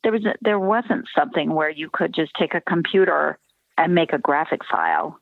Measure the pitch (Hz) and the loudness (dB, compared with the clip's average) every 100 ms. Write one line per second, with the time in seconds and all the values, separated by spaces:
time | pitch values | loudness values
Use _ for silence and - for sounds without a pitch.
0 | 226 220 214 - 220 208 190 220 240 - | 0 0 -2 -2 0 0 2 0 0 -4
1 | - - 147 - 151 156 151 151 160 - | -2 -2 0 -2 0 0 0 -4 -8 -4
2 | 165 - 151 - 165 175 - 170 156 190 | -2 -2 -4 -2 -2 -2 -2 -2 2 2
3 | 185 151 151 151 _ _ _ - 165 175 | 4 2 0 -4 _ _ _ 0 4 4
4 | 165 143 - 147 160 139 - - 82 80 | 2 0 0 0 0 -4 -2 0 2 0
5 | 113 - | -2 -8